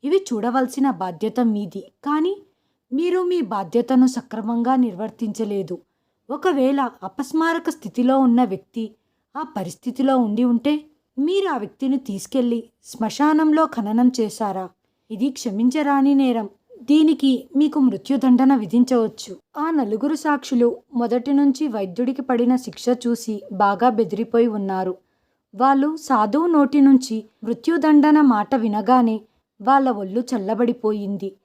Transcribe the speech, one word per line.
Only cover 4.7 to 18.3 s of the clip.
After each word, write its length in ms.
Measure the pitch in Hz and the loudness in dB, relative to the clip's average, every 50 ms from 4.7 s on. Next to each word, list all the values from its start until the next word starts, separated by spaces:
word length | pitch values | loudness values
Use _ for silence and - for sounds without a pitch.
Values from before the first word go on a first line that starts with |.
| 262 | 2
నిర్వర్తించలేదు. 1040 | 262 254 233 190 170 214 220 214 _ 240 214 208 - 226 208 202 196 185 156 180 165 _ _ _ _ _ _ _ _ _ _ | 2 0 0 -2 -6 -10 -10 -8 _ -8 -8 -6 -6 -6 -4 -4 -6 -6 -6 -10 -14 _ _ _ _ _ _ _ _ _ _
ఒకవేళ 600 | 247 302 302 370 349 277 254 262 277 277 269 240 - _ - | -12 -4 -2 -2 0 2 0 0 0 0 -2 -4 -6 _ -16
అపస్మారక 680 | 196 _ - 277 254 - 311 320 330 330 339 330 - | -16 _ -10 -12 -6 -2 -2 0 0 -2 -2 -4 -6
స్థితిలో 500 | - - - 202 - - 247 247 269 269 | -8 -8 -10 -12 -6 -2 0 2 2 4
ఉన్న 240 | 269 254 233 240 254 | 4 4 4 2 2
వ్యక్తి 480 | 214 190 - - _ _ 233 226 214 214 _ _ _ _ _ _ _ _ 277 | 0 -2 -8 -12 _ _ -10 -10 -10 -12 _ _ _ _ _ _ _ _ -12
ఆ 40 | 320 311 - 208 | -12 -10 -8 -10
పరిస్థితిలో 600 | 190 175 - _ _ 247 - - 269 269 269 262 | -10 -10 -12 _ _ -10 -4 -2 0 2 2 2
ఉండి 260 | 240 214 208 214 247 | 0 0 0 0 0
ఉంటే 380 | 247 240 233 233 285 302 302 302 _ _ _ _ _ _ - | 2 2 0 0 0 -2 -2 -4 _ _ _ _ _ _ -4
మీరు 280 | 277 311 370 392 392 381 | -2 0 0 0 -2 -2
ఆ 100 | 311 254 | -4 -6
వ్యక్తిని 400 | 208 - _ _ 269 269 269 269 | -8 -10 _ _ -4 -2 -2 -2
తీసుకెళ్లి 720 | 262 - 202 196 - - - 269 247 240 233 233 226 _ _ _ _ | -4 -6 -10 -10 -10 -6 -2 -2 0 0 -2 -4 -6 _ _ _ _
శ్మశానంలో 840 | - - - 226 214 214 - 285 302 311 302 320 311 302 311 320 | -20 -8 -6 -6 -6 -2 0 0 2 2 4 2 2 4 2 2
ఖననం 460 | 311 - - 208 202 214 226 247 247 254 - | 0 -2 -6 -4 -2 0 2 2 2 2 2
చేశారా? 500 | 226 214 - - 220 202 190 190 185 180 _ _ _ _ _ _ _ _ | -4 -4 -4 -6 -6 -4 -4 -6 -8 -10 _ _ _ _ _ _ _ _
ఇది 200 | 220 196 226 285 | -8 -4 -4 -4
క్షమించరాని 840 | 269 - - 240 196 196 233 254 254 311 302 285 277 277 269 277 285 | -4 -6 -8 -8 -4 0 0 0 2 2 0 2 2 4 4 4 4
నేరం. 340 | 269 269 254 240 226 214 403 _ _ _ _ 508 403 | 4 4 2 0 -2 -4 -8 _ _ _ _ -20 -20
దీనికి 680 | 254 - 294 311 320 311 320 - - 269 262 240 - - - | -2 2 4 6 6 4 4 2 2 2 2 2 -2 -4 0
మీకు 240 | 269 302 302 294 302 | 2 2 2 2 2
మృత్యుదండన 760 | 269 254 202 196 - - 269 269 240 262 | 2 2 2 0 -4 -2 -2 0 4 4